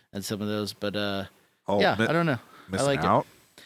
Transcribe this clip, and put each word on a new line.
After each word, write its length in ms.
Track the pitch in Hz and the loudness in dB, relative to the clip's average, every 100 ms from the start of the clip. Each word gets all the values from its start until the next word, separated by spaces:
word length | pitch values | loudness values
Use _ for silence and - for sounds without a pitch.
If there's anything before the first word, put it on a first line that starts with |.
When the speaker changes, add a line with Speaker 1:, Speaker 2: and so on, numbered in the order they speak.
| _ | _
Speaker 1:
and 140 | 101 95 | -10 -6
some 160 | 104 | -4
of 60 | 104 | -2
those. 260 | 107 101 | -4 -4
But, 220 | - 104 104 | -6 -6 -4
uh, 300 | 104 98 95 _ _ _ - | -4 -6 -8 _ _ _ -2
Speaker 2:
Oh, 120 | 101 | 2
Speaker 1:
yeah, 160 | 104 104 | 2 2
Speaker 2:
mi-, 80 | 113 | 2
Speaker 1:
I 60 | |
don't 120 | 165 170 | 2 0
know. 80 | |
I 380 | 123 - - - | -2 -6 -20 -6
Speaker 2:
missing 160 | 95 139 | 0 2
Speaker 1:
like 160 | 139 | 2
Speaker 2:
out. 220 | 90 120 - - _ | 4 2 2 -12 _
Speaker 1:
it. 60 | - | -20